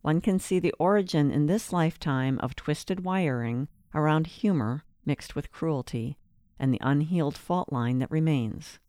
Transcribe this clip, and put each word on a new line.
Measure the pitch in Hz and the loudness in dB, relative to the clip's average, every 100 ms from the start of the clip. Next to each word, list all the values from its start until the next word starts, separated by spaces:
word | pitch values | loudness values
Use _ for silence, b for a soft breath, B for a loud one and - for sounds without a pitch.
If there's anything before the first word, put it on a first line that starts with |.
One | 147 160 | 2 2
can | 208 190 | 2 0
see | - 185 | 0 0
the | 170 - | 0 2
origin | 175 208 185 160 143 | 4 4 2 2 2
in | 143 147 | 2 2
this | 208 - | 0 0
lifetime | 180 160 - 147 131 131 135 | 0 0 0 -2 0 0 -2
of | 127 - | -4 -6
twisted | - 147 - 185 | -4 -4 -4 -4
wiring | 185 190 165 123 117 120 147 _ _ | -2 0 0 0 -2 -4 -6 _ _
around | 156 151 156 160 | 0 4 2 0
humor | - 208 170 110 135 - _ | -2 2 2 0 -4 -8 _
mixed | - 143 - 151 | -4 -4 -4 -8
with | - | -8
cruelty, | - 165 143 - 123 120 139 _ _ _ - | -6 -2 -2 -4 -6 -6 -8 _ _ _ -2
and | 131 | 0
the | 123 | 2
unhealed | 131 143 156 175 143 - | 2 2 2 0 0 -4
fault | - 123 - | -2 -2 0
line | 131 120 127 | -2 0 0
that | 127 | 0
remains. | 156 160 143 113 - - - | 2 2 2 0 -6 -14 -20